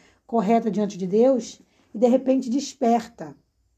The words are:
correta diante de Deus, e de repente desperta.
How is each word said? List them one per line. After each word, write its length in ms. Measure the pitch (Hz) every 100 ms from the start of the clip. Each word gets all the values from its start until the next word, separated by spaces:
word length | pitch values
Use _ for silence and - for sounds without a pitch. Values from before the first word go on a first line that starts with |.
| _ _ -
correta 460 | 226 190 233 226
diante 260 | 190 202 180
de 80 | 185
Deus, 560 | 208 254 254 220 - _ _ _
e 60 | 202
de 80 | 233
repente 420 | 254 262 262 226
desperta. 840 | 262 - - 233 233 - - 151 - _ _ _